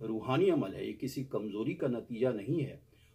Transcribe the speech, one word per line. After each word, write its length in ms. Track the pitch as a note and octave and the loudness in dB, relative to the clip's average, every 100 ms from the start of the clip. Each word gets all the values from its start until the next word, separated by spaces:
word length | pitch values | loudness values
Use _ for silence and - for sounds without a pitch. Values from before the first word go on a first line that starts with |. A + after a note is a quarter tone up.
रूहानी 460 | A2 A2 A#2 C#3+ F#3+ | -4 -2 2 4 6
अमल 220 | D3+ G2 | 4 2
है, 160 | F#2+ G#2+ | -2 -6
ये 60 | |
किसी 320 | A2 C3 C3+ | -4 -6 -4
कमज़ोरी 500 | B2 G#2+ G#2+ G#2 B2+ | -4 -4 -2 -2 -2
का 140 | F3+ C#3 | 0 0
नतीजा 440 | A#2 - A2+ B2+ | -2 -4 0 2
नहीं 300 | G#2+ A2 D#3+ | 2 0 -2
है। 200 | - - - _ _ | -2 -6 -18 _ _